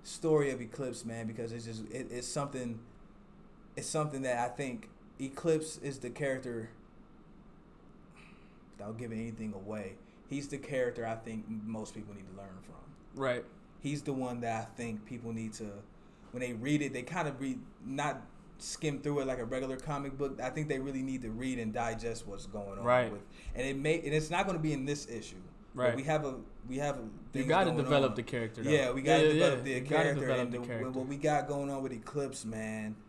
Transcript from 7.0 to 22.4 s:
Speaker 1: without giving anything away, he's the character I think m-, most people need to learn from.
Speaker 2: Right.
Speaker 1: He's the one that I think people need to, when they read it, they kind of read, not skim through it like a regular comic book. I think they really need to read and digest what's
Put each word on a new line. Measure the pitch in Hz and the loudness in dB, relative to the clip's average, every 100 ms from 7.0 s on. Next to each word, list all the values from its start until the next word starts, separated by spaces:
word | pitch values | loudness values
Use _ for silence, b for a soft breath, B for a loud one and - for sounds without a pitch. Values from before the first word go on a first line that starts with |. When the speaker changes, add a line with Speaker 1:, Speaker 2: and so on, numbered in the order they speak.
| - - - - - - - - - - - - B B B B - - | -20 -20 -20 -20 -20 -20 -20 -20 -20 -20 -20 -20 B B B B -20 -12
Speaker 1:
without | 101 113 | -8 -6
giving | 120 110 | -4 -4
anything | 113 107 110 | -4 -4 -6
away, | 98 101 107 95 95 B B - | -6 -6 -4 -6 -10 B B -8
he's | 139 143 | -6 -4
the | 143 | -6
character | - 135 123 117 113 | -2 2 2 0 -4
I | 113 | -4
think | 117 110 107 | -6 -8 -6
m-, | 110 107 | -6 -4
most | 110 107 | -6 -6
people | 113 98 101 | -8 -10 -12
need | 95 | -12
to | 95 | -12
learn | 98 95 | -12 -14
from. | - - - - - - | -14 -16 -16 -18 -14 -2
Speaker 2:
Right. | 135 123 - - - - | 2 2 -2 -16 -20 -6
Speaker 1:
He's | 139 143 | -2 -2
the | 151 | 0
one | 131 127 120 | 0 0 0
that | 117 113 | 0 0
I | 110 - | -4 -6
think | 120 214 - | -6 -6 -6
people | 120 113 | -8 -6
need | 113 113 | -4 -4
to, | 107 107 101 - - B B - | -6 -8 -10 -14 -20 B B -10
when | 123 | -4
they | 123 | -4
read | 113 131 147 | -2 2 4
it, | 143 | 2
they | 120 | -2
kind | - 175 156 | -2 0 0
of | 127 | -2
read, | 135 120 104 - 117 | -4 -4 -8 -12 -6
not | 139 143 120 - - - - | -2 0 -2 -10 -18 -18 -12
skim | - - 156 135 | -8 -2 -2 0
through | 147 147 | 0 2
it | 131 | 2
like | 123 | 0
a | 117 | -2
regular | 131 131 131 | -2 -2 -4
comic | 151 143 139 135 | -2 -4 -4 -2
book. | 139 131 | -4 -2
I | 127 | -4
think | 151 151 | -2 0
they | 135 | 0
really | 135 135 | 0 -2
need | 131 131 | -2 -2
to | 117 | -2
read | 110 131 123 | -2 -2 0
and | 110 | 0
digest | 117 117 110 117 110 - | 0 0 0 -2 -4 -6
what's | 101 | -10